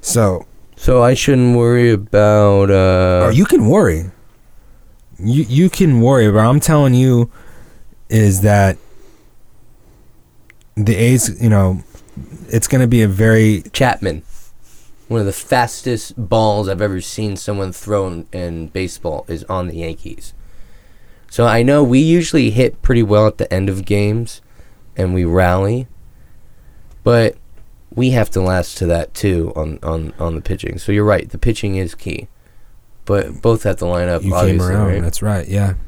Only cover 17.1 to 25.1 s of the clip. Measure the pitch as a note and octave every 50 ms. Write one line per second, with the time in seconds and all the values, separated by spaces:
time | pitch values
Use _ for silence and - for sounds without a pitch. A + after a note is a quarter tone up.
17.1 | - - A2 G#2 G2 F#2+ - - G#2 G2+ G2 F#2 F#2 - - G#2 G#2+ G2+ G2 F#2+
18.1 | F2 E2+ E2 - - F#2 F2+ F2 E2+ E2 D#2+ D2+ - F#2 F#2 F2+ - - - F#2+
19.1 | D#2 - - - G2 D#2+ - - F#2 F#2 F2+ F2 D#2+ E2 E2+ E2 E2 - - D#2+
20.1 | - - - - - - - - - - - - - - - - - - - -
21.1 | - - - - - - A#2+ A#2 A2 A#2 A#2 B2+ C#3+ D3 D3 B2 A#2+ C3 D3+ D#3+
22.1 | E3 F3 E3 - - D#3+ B2+ A2+ G#2 G#2 B2+ A#2 - - - - C3 A#2 A2+ G2+
23.1 | G#2 G#2 G#2+ G#2+ - - G2 - - F#2 G2 G2 F#2+ F#2+ F#2+ F#2 G2+ G2+ G#2 G#2
24.1 | G#2 A2+ A#2 A2 - - _ _ - - - - - _ - - - - F#2+ F2+